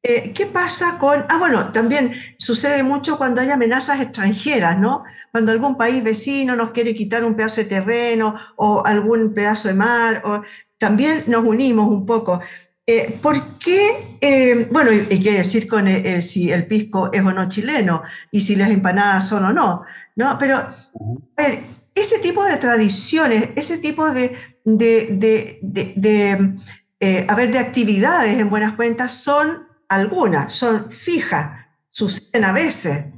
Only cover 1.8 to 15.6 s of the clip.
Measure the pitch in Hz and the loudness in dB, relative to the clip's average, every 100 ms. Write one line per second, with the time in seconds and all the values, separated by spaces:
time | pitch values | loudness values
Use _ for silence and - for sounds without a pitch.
1.8 | 226 285 240 - - _ - 226 277 285 | 0 0 0 -4 -16 _ -2 0 0 0
2.8 | 262 285 277 294 262 240 262 285 233 254 | 0 0 -2 -2 0 0 0 2 2 0
3.8 | 269 277 247 - 196 208 294 277 170 180 | 0 -2 -4 -2 -2 0 0 0 2 2
4.8 | 214 277 - - - 233 220 220 277 262 | 0 0 -8 -20 -6 0 2 2 0 0
5.8 | 226 254 220 220 269 277 262 247 226 233 | 0 0 0 -2 -2 -2 0 -2 -2 -2
6.8 | 233 220 202 226 233 220 220 226 208 196 | -2 -2 -4 -2 -2 -2 -2 -2 -2 -2
7.8 | 190 233 240 226 226 214 - - 214 208 | -2 -2 0 0 -2 -4 -14 -2 0 2
8.8 | - 208 208 233 220 214 208 214 202 190 | 2 0 2 2 0 0 0 0 0 0
9.8 | 220 240 233 220 202 208 208 - _ _ | 2 2 0 -2 -4 -6 -8 -20 _ _
10.8 | 208 208 294 311 - 233 226 220 269 220 | 0 2 2 0 0 2 2 2 2 2
11.8 | 214 208 190 226 220 180 - - - _ | 2 0 0 -2 0 -4 -6 -20 -20 _
12.8 | - 226 - 220 - 277 - - 339 370 | 0 0 0 -2 0 0 -4 -6 0 4
13.8 | 415 480 - - 285 269 254 240 226 285 | 4 0 -8 -2 2 4 4 4 2 2
14.8 | 254 208 202 190 196 202 180 226 | 4 4 2 0 2 2 2 0